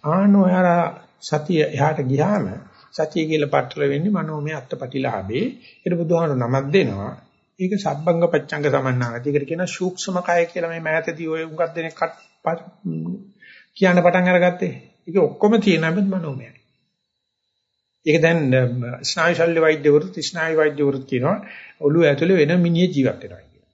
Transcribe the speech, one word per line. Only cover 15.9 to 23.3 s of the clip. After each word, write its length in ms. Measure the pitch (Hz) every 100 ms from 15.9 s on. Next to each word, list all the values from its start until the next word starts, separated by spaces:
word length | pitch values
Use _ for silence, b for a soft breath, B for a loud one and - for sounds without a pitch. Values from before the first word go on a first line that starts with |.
| 175 196
මනෝමයයි. 420 | 190 160 131 110 _ _ _ _ _ _ _ _ _ _ _ _ _ _ _ 160
ඒක 120 | 156
දැන්, 200 | 160 170 139
අ, 120 | 131 123 123 120 123
ස්නායු 340 | - - 165 170
ශල්‍ය 240 | 170 165
වෛද්‍යවරුත් 560 | 160 156 143 147 185 180
ස්නායු 380 | - 170 160 156
වෛද්‍යවරුත් 480 | 156 143 143 135 131
කියනවා 320 | 127 139 208 B B B _
ඔළුව 260 | 143 160
ඇතුලේ 340 | 160 135 170 190
වෙන 160 | 143 180
මිනිහ 280 | 170 170 180
ජීවත් 340 | 139 123 -
වෙනවා 220 | -